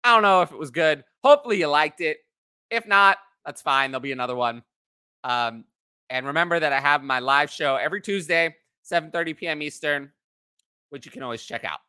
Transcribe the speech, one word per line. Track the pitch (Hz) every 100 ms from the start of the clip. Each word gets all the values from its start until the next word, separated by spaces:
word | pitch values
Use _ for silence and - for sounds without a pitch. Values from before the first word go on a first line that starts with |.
I | 240
don't | 226
know | 208 185
if | 170
it | 139
was | 143
good. | 131 160 143 - _
Hopefully | 269 285 269 208
you | 151
liked | 147 156 -
it. | 160 151 _ _ _ _ _
If | 233 226
not, | 202 196 - _ _
that's | - -
fine. | 156 135 135
There'll | 131
be | 139
another | 131 123 123
one. | 120 117 _ _ _ _ _ _
Um, | 127 123 117 113 - _ _ _ _
and | 131 135
remember | 151 175 170
that | 156
I | 135
have | 143 147
my | 135 131
live | 127 139 151
show | - 147 135
every | - 202
Tuesday, | 202 196 156 165 165 156 _ _
seven | - 175 156
thirty | 170 165
P | 151 170
M | 151
Eastern, | 151 - 151 143 139 _ _ _ _ _ _ _ _
which | 139 -
you |
can | -
always | 127 117
check | - -
out. | 92 73